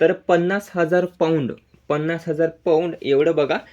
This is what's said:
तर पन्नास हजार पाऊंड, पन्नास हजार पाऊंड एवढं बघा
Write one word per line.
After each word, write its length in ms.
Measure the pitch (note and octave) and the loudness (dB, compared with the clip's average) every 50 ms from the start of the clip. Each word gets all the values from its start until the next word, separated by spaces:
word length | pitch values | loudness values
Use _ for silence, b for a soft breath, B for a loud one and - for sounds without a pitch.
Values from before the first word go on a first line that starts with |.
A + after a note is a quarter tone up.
तर 120 | D#3+ F3 | 0 0
पन्नास 580 | F3+ - - - F3 E3+ F3 F3+ G3 G3+ G3+ - - | 0 0 -2 0 0 2 2 0 -2 -4 -6 -6 -4
हजार 280 | F3 E3+ D#3 F3+ F3+ F3+ | -2 0 0 2 0 0
पाऊंड, 480 | F3 - - D#3+ D#3+ E3 D3+ C3 A2 - - _ _ _ _ _ - | -2 -2 -2 -2 0 0 0 -2 -4 -6 -10 _ _ _ _ _ -4
पन्नास 400 | D3 D3+ D3+ D#3+ E3+ D#3+ - E3+ | -4 -2 -2 -4 -4 -6 -6 -4
हजार 200 | D3+ D3+ E3 D#3+ | -2 -2 -2 -2
पाऊंड 460 | - _ - F3+ D#3 D#3+ F3 E3+ D#3+ - | -2 _ 0 0 2 2 0 -2 -6 -6
एवढं 340 | - C3+ C#3 C#3 D3+ E3 D#3+ | -2 0 2 2 4 2 2
बघा 220 | D3+ C#3+ C3 E3 - - B | 0 0 0 -2 -4 -6 B